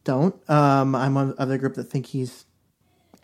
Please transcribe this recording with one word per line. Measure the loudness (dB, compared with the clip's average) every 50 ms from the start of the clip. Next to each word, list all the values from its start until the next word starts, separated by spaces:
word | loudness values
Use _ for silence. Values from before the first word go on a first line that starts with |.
| -4
don't. | -2 0 2 2 0 0 -2 _ 0
Um, | 2 4 4 4 4 2 2 0 0
I'm | 0 0 0 0
one | 0 -2 -2 -4
of | -4 -4 -4
the | -2
group | -2 -4 -4 -6
that | -8 -10
think | -8 -8 -8 -8
he's | -6 -6 -6 -6 -8 -10 -16 -20 _ _ _ _ _ _ _ _ _ _ _ _ _ _ _